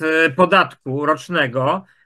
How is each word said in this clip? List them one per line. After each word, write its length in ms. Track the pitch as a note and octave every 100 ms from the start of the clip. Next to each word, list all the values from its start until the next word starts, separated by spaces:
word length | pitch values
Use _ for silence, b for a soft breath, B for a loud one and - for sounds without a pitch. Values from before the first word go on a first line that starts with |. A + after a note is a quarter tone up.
e, 280 | D#3+ D#3+ E3
podatku 760 | C3+ F3 F#3 - - C3+ C#3 D3
rocznego. 800 | D#3 - E3+ C3 B2+ C3+ F#3+ b b